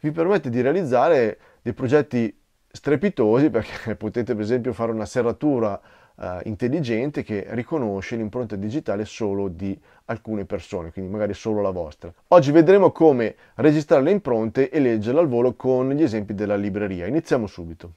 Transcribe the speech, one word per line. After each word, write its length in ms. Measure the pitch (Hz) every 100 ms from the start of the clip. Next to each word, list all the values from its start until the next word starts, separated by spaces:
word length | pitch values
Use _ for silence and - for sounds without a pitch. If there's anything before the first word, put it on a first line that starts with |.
Vi 100 | 147
permette 400 | 160 165 202 135
di 100 | 120
realizzare 760 | 123 165 160 120 143 156 113 - _ _
dei 100 | -
progetti 580 | - 127 147 147 123 113 - _ _ _
strepitosi 760 | - - 143 202 - 110 117 151
perché 480 | 113 104 - - 101
<laughs> 0 |
potete 380 | 107 110 113
per 100 | 113
esempio 300 | 107 123 120
fare 180 | 117 117
una 140 | 110 104
serratura, 760 | 131 120 113 151 135 110 98 _ _ _ -
eh, 200 | 92 90
intelligente 760 | - 104 123 151 131 110 135 147
che 240 | - 104 85
riconosce 640 | 110 120 160 113 98 92 117
l'impronta 380 | 110 123 123
digitale 520 | 104 104 131 156 101 107
solo 420 | - 107 98 98
di 300 | 82 98 98 _ _
alcune 400 | - 113 - 107
persone, 480 | 95 101 - 98 82
quindi 180 | 90 95
magari 220 | 104 104
solo 300 | 101 113 107
la 80 | 101
vostra. 420 | 92 80 - 85 - _
Oggi 220 | 180 139
vedremo 420 | 151 156 196 180
come 420 | - 160 131 110 - _
registrare 480 | - 135 151 147 160
le 80 | 135
impronte 580 | 202 165 117 110 117 135
e 100 | 160
leggerle 420 | 131 110 104 139
al 60 | 170
volo 280 | 120 123
con 340 | 120 127 127 131
gli 140 | 143
esempi 320 | 165 151 104
della 220 | 101 104 101
libreria. 500 | 101 98 104 92 87
Iniziamo 400 | 147 - 143 104
subito. 460 | - 82 82 87